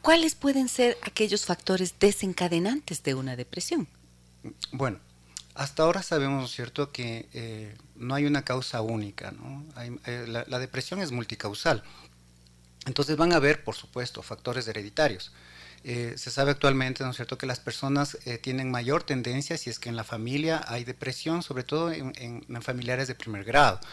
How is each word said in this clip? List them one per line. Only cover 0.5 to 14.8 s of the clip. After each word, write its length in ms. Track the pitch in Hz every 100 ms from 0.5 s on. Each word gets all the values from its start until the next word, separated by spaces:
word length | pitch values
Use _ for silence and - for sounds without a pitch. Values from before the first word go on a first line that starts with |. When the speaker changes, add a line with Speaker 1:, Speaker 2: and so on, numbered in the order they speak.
| 269 254
Speaker 1:
ser 300 | - 240 240
aquellos 440 | - - 214 208 -
factores 480 | 175 - 185 185 -
desencadenantes 1040 | 202 202 190 180 180 170 185 277 - 165
de 120 | -
una 220 | 131 131 123
depresión? 500 | 123 - - 339 170 - - - - - 113 - -
Speaker 2:
Bueno, 260 | 127 131 95 - - - - -
hasta 280 | - 139 -
ahora 200 | 160 180
sabemos, 380 | 170 160 139 139
¿no 60 | 123
es 60 |
cierto?, 400 | - 120 - 143
que, 360 | 135 120 113 -
eh, 420 | 120 117 107 107 104 -
no 200 | - 123
hay 100 | 139
una 180 | 147 147
causa 380 | 131 127 123 120
única, 520 | 110 113 104 - 98
¿no? 340 | 113 123 139 156
Hay, 200 | 127 120 120 -
eh, 180 | 120 117
la, 200 | 117 120
la 100 | 123
depresión 440 | 127 127 - 190
es 100 | 170
multicausal. 720 | 123 113 110 104 107 165 120 - - - - - - - - - - -
Entonces 320 | 131 143 151
van 160 | 170
a 20 | 170
haber, 260 | 139 151
por 100 | -
supuesto, 480 | - - 123 123 107
factores 440 | - 107 - 123 113
hereditarios. 680 | 107